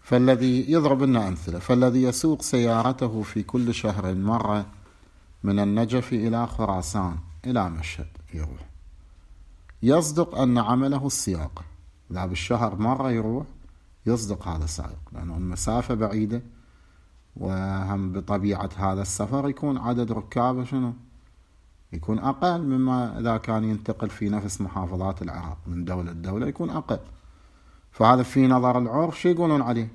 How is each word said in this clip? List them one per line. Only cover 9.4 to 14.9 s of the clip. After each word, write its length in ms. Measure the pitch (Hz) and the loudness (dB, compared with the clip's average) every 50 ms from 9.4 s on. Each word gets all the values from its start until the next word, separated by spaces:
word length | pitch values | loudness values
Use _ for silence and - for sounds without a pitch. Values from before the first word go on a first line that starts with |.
| - - - - - - - - - | -20 -20 -20 -20 -20 -20 -12 0 4
يصدق 560 | 117 139 165 170 147 151 160 175 170 - - | 6 6 6 4 2 2 0 0 0 2 0
أن 200 | 135 127 123 120 | 2 4 4 2
عمله 480 | 110 104 120 123 135 139 143 139 135 | 2 2 2 2 2 2 0 0 -2
السياقة، 560 | 139 - - - - 92 82 80 76 - - 82 - - - - - - - _ _ | -2 -4 -2 -2 -2 -2 -2 -4 -6 -8 -12 -16 -16 -20 -20 -20 -20 -20 -20 _ _
إذا 160 | 82 90 92 | -6 -6 -4
بالشهر 500 | 92 90 87 - - 123 113 117 107 95 | -4 -4 -6 -2 0 0 2 2 0 0
مرة 340 | 92 107 113 - - 135 131 | 0 0 0 0 0 0 -2
يروح 360 | 120 113 110 110 117 131 151 - - - - - - - _ - - _ _ | 0 0 0 -2 -2 -4 -6 -8 -14 -20 -20 -20 -20 -20 _ -20 -20 _ _
يصدق 420 | 104 120 117 110 98 101 90 - 92 | -2 0 0 0 -4 -6 -6 -6 -6
هذا 160 | 85 80 78 | -4 -4 -4
السائق، 340 | 78 80 - 71 - | -4 -6 -6 -10 -10